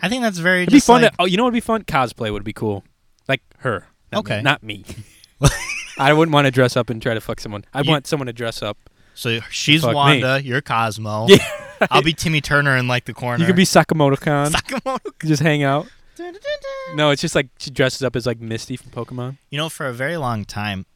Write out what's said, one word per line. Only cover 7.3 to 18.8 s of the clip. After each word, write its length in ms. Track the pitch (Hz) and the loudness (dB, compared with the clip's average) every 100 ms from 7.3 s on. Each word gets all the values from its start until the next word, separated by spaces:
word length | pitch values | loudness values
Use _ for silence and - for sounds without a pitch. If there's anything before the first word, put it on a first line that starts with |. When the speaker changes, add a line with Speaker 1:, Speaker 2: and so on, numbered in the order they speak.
| 110 | -10
Speaker 2:
someone. 240 | 113 104 - | -10 -12 -8
I'd 100 | 135 | -2
Speaker 1:
You 60 | 139 | 0
Speaker 2:
want 160 | 147 - | 0 0
someone 200 | 151 123 | -6 -6
to 60 | |
dress 300 | 117 117 - | -8 -8 -6
up 160 | 104 - - _ _ | -8 -10 -14 _ _
Speaker 1:
So 260 | - 123 113 - | -8 -4 -4 -6
she's 320 | - - 160 | -4 4 4
Speaker 2:
Fuck 80 | 127 | 4
me. 40 | 135 | 4
Speaker 1:
Wanda, 440 | 143 139 131 135 | 4 4 2 -2
you're 200 | 139 131 | -2 -4
Cosmo. 640 | - 113 113 104 107 107 120 | -2 -2 -2 -4 -6 0 6
Speaker 2:
Yeah. 80 | 196 - - - - 156 | 6 6 -10 -10 -4 0
Speaker 1:
I'll 120 | 139 | 2
be 100 | 151 | 0
Timmy 260 | - 170 151 | -2 -2 -2
Turner 360 | - 147 143 131 | 0 0 2 2
in, 100 | 123 | 0
like, 200 | 123 - | -2 -4
the 60 | |
corner. 280 | 110 123 120 | -8 -4 0
Speaker 2:
You 60 | 170 | 2
could 100 | 180 | 4
be 80 | |
Sakamoto-kan. 880 | 180 180 156 160 139 139 156 143 147 | 6 6 4 4 2 2 0 0 0
Speaker 1:
<laughs> 0 | |
Sakamoto. 480 | 160 - 262 269 262 359 - 160 | -2 -4 -6 -4 -6 -8 -6 -2
Speaker 2:
Just 160 | 147 | 0
hang 220 | 160 147 | 2 2
out. 240 | 139 143 - - - | 2 0 -4 -16 -20
Speaker 1:
Dun, 120 | - 349 | -16 -14
dun, 20 | |
dun, 240 | 381 554 587 539 539 523 | -12 -8 -8 -10 -12 -10
dun. 80 | 147 | -2
Speaker 2:
No, 140 | 151 | 0
it's 100 | 143 | 0
just, 140 | 165 | -2
like, 140 | 160 131 - | -2 -4 -8
she 120 | - | -10
dresses 300 | 127 131 - | -2 -2 0
up 100 | 127 | -4
as, 100 | 123 | -4
like, 140 | 120 117 | -4 -6
Misty 360 | 113 113 - | -6 -8 -8
from 160 | 127 | -14